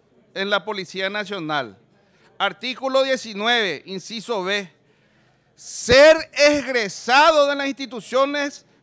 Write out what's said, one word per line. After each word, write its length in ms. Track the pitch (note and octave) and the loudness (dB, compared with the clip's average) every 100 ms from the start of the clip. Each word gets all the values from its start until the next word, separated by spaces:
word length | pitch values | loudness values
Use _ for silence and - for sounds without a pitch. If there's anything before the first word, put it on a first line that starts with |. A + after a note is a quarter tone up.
| _ _ _ | _ _ _
en 160 | F3+ G3 | -8 0
la 140 | G3+ | -2
Policía 460 | G#3+ G3+ F#3 F#3 F#3+ | -2 -8 -8 -6 -6
Nacional. 680 | G#3 F#3+ G3+ D#3 D3+ A#2 F#2+ _ _ _ _ _ - | -6 -8 -8 -4 -4 -4 -12 _ _ _ _ _ -4
Artículo 680 | G3 - B3 G#3 C4 C4 | -4 -4 -10 -6 -2 0
diecinueve, 800 | C4+ C4 A3+ G3 A3 A#3+ G3 C#3 E3+ | 0 -2 -6 -4 0 0 0 -6 -10
inciso 560 | F#3+ - A3+ A3+ G#3+ | -14 -12 -12 -8 -6
B, 300 | F3+ G3+ F3 _ _ _ _ _ _ _ _ | -4 -6 -8 _ _ _ _ _ _ _ _
ser 640 | _ - - - B3+ D#4 D#4+ - | _ -16 -8 2 8 8 8 2
egresado 1120 | C4 D4 D4 B3+ B3 G3+ - - C4 D#4+ D4+ C#4+ | 2 2 2 0 -2 -2 -6 2 4 6 6 2
de 120 | C#4 | 0
las 100 | C#4 | -4
instituciones 1000 | C4+ B3+ A#3+ - B3 C#4 C#4+ C#4+ - _ _ | -6 -10 -12 -4 0 0 -2 -6 -10 _ _